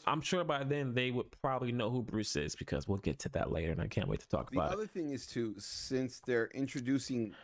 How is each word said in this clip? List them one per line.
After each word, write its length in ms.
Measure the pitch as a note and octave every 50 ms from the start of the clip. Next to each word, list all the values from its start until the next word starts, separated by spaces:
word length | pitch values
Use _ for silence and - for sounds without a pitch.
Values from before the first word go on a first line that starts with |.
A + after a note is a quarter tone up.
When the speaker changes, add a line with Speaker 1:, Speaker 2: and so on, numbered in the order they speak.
| -
Speaker 1:
I'm 160 | - D3 D#3
sure 220 | - - F#3 F3+ E3+
by 200 | D#3 D3 C#3 C#3
then 300 | C3+ D3 D3 C#3 C3 A#2
they 160 | B2+ B2+ B2+
would 160 | A#2+ B2 - - - -
probably 300 | - C#3 C3 B2+ B2 A#2+
know 180 | A#2 A#2+ A2 G#2
who 140 | B2 B2+ A2+
Bruce 320 | - - A2 G#2+ - -
is, 200 | - D2 D2+ -
because 320 | - - - - C#2+ -
we'll 120 | - G2 F#2
get 180 | - E2 C#2 -
to 100 | - -
that 220 | - - - -
later, 200 | - E2 E2 D#2+
and 100 | D#2+ E2
I 60 | G2+
can't 200 | G#2 - G#2+ F#2
wait 120 | - G#2 -
to 80 | -
talk 240 | - - - - -
Speaker 2:
The 80 | C3 -
Speaker 1:
about 100 | - -
it. 40 | F#3
Speaker 2:
other 120 | G#3 G#3+
thing 240 | - - F#3+ D#3+ D3
is, 160 | C#3 A2+ -
too, 300 | - - B2+ A#2 A2 F#2+
since 640 | G2 - - - - - - C3 C3 C3 B2 - -
they're 300 | - - B2 A#2 A#2 - -
introducing, 800 | C3 C3+ C3 - D3 A#2+ B2 C3+ C3 - - C3 A#2+ A2+ G2+ F2 -